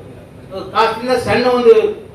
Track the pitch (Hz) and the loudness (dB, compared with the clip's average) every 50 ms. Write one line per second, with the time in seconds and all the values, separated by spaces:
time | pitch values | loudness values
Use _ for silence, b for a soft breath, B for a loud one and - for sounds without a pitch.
0 | - - - - - - - - - - 185 190 - - 202 214 226 226 220 220 | -18 -20 -20 -20 -20 -20 -20 -20 -20 -16 -14 -14 -14 -6 -2 0 0 0 -2 -4
1 | 240 254 254 - - 202 214 247 247 247 247 247 240 226 220 214 202 208 - - | -4 -2 -2 -2 -2 -2 -2 0 0 0 0 4 6 6 6 6 4 0 -4 -8
2 | - - | -14 -18